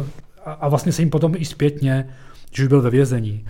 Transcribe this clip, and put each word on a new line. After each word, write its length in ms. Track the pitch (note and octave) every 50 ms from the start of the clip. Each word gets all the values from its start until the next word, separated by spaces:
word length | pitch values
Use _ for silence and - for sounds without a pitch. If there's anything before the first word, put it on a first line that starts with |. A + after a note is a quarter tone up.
| C#3 - - - - - - - -
a, 80 | D#3
a 160 | D3+ - D3+ C#3+
vlastně 240 | C#3+ C#3+ - F3
se 100 | D#3 -
jim 80 | E3+ D#3
potom 240 | D3+ D3+ D#3+ D#3+ E3
i 80 | F#3 E3
zpětně, 640 | - - - D3 D3 C#3+ D3 C3+ C3+ C3 C3+ C3 C3 - - - - - - - -
když 120 | - -
už 60 | C3+
byl 160 | C3 C#3 C#3+
ve 80 | B2 B2
vězení, 540 | A#2+ C3+ C#3 A#2+ B2+ A#2+ A2 G#2 G#2 G#2+ G#2